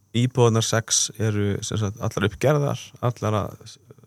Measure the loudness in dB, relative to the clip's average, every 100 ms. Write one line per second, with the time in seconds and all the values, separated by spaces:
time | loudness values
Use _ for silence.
0 | _ 0 0 4 4 4 2 -2 0 -2
1 | -2 -2 -2 0 -2 -2 -4 -4 -4 -4
2 | -6 0 -2 2 2 2 0 -4 -8 -6
3 | -4 -2 -2 -2 -2 -8 -20 -20 -20 -20